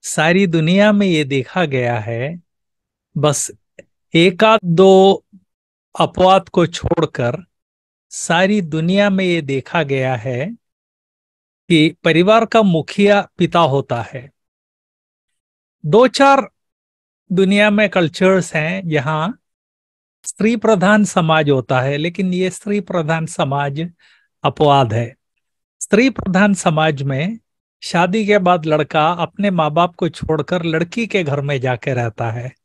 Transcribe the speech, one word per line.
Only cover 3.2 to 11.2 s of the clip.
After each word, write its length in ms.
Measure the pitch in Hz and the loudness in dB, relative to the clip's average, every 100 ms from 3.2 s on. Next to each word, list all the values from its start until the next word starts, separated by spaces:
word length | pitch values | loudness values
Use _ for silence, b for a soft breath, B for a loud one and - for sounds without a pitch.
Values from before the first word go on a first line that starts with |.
| 147 139 - - _ _ - _ _ | -2 -2 -6 -12 _ _ -20 _ _
एक 300 | 165 175 180 | 2 2 2
आध 160 | 220 220 180 | 2 2 0
दो 600 | 165 190 190 190 185 _ - _ _ _ _ _ - | 4 6 8 6 2 _ -20 _ _ _ _ _ -4
अपवाद 500 | 165 - 185 190 185 | -4 2 4 4 2
को 180 | - 170 | -2 -2
छोड़कर 760 | - - 170 160 - 120 139 - _ _ _ _ _ _ | -2 -6 -2 -4 -2 -4 -4 -12 _ _ _ _ _ _
सारी 520 | - - 170 190 208 | -14 -4 0 2 0
दुनिया 480 | 170 160 165 196 202 | -2 -4 -2 0 0
में 160 | 190 185 | 0 0
ये 160 | 170 | -2
देखा 420 | 139 135 - 175 | -2 -6 -4 -4
गया 320 | 147 135 131 127 | -2 -2 -2 -4
है 360 | 107 123 156 233 _ _ _ _ _ _ | -6 -6 -8 -12 _ _ _ _ _ _